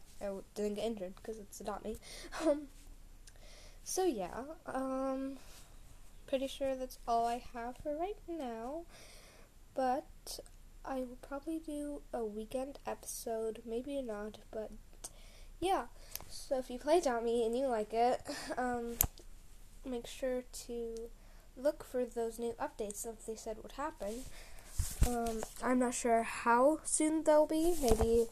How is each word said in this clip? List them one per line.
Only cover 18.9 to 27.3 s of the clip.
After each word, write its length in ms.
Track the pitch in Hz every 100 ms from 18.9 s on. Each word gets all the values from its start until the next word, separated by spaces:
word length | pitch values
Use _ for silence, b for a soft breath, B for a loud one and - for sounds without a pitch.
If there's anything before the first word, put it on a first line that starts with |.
| 233 - - - - - - - -
make 220 | 269 240 240
sure 360 | - 262 254 254 - -
to 440 | 240 233 226 233 b b b b -
look 280 | 277 311
for 200 | - 247
those 340 | 240 233 226 226
new 160 | 233 226
updates 420 | 302 - 202 202
that 240 | 233 220 -
they 100 | 220
said 220 | 233 220
would 100 | 208
happen. 520 | - 302 302 196 233 262 B B B B - - - 247
Um, 360 | 240 233 220 - -
I'm 160 | 240 254
not 160 | 247
sure 280 | 247 240 226
how 580 | 226 - 240 233 269 311
soon 400 | - - 311 320
they'll 220 | 311